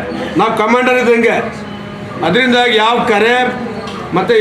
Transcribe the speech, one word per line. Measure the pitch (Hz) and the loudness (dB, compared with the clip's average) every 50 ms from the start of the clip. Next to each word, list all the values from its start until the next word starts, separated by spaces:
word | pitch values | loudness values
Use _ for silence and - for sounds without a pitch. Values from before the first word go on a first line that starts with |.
| - - - - - - - 156 | -4 -6 -6 -8 -6 -4 0 0
ನಾವು | 202 226 - - | 0 0 2 0
ಕಮಾಂಡರ್ | 214 220 233 247 247 247 247 254 | 0 2 2 2 2 2 2 2
ಇದ್ದಂಗೆ. | 220 233 233 233 226 226 175 131 - - - - - - - - - - - - - - - - - 165 | 4 2 2 4 4 2 2 0 -4 -6 -8 -10 -12 -12 -12 -12 -12 -12 -12 -12 -12 -12 -8 -4 -2 0
ಅದರಿಂದ | 175 240 262 254 240 247 247 240 233 214 | 2 2 2 2 2 2 2 2 2 2
ಯಾವ | 214 226 247 233 - - | 2 2 2 0 0 0
ಕರೆ | 214 202 214 233 247 247 247 220 202 - - 214 - - - - - - - - 160 180 | 2 2 2 2 2 2 0 0 -2 -4 -6 -8 -8 -8 -10 -10 -10 -10 -8 -4 -2 -2
ಮತ್ತೆ | 190 190 240 214 | 0 2 2 4